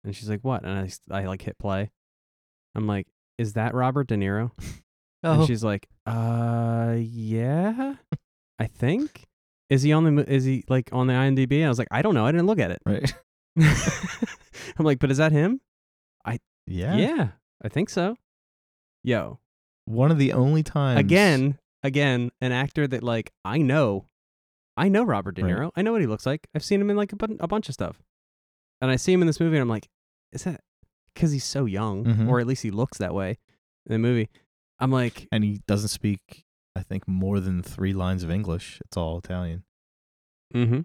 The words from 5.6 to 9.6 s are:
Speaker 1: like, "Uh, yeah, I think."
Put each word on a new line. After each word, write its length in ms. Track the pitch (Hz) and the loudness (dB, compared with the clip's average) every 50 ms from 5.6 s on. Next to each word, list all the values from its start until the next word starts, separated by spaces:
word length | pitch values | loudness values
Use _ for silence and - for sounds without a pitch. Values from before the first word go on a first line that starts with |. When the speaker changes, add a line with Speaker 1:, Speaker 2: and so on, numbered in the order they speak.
Speaker 1:
like, 240 | 113 107 101 98 - _ _ _ _ | 0 -2 -2 -2 -6 _ _ _ _
"Uh, 920 | 110 110 117 113 117 117 117 117 117 117 117 117 117 117 117 117 117 117 117 | -4 -2 -2 0 0 0 0 0 0 0 -2 -2 -2 -2 0 0 0 -2 -2
yeah, 1000 | 117 113 117 117 110 107 110 113 120 127 143 165 185 208 226 247 269 277 277 - _ _ - - _ _ _ _ _ _ _ - | -4 -4 -8 -8 -4 -2 -2 -2 0 0 0 0 0 -2 -2 -4 -4 -6 -6 -10 _ _ -10 -10 _ _ _ _ _ _ _ -8
I 80 | 110 | -8
think." 600 | 110 - - 120 127 170 247 294 302 _ - - _ _ _ _ _ _ _ | -8 -4 -2 0 0 0 0 -2 -6 _ -20 -20 _ _ _ _ _ _ _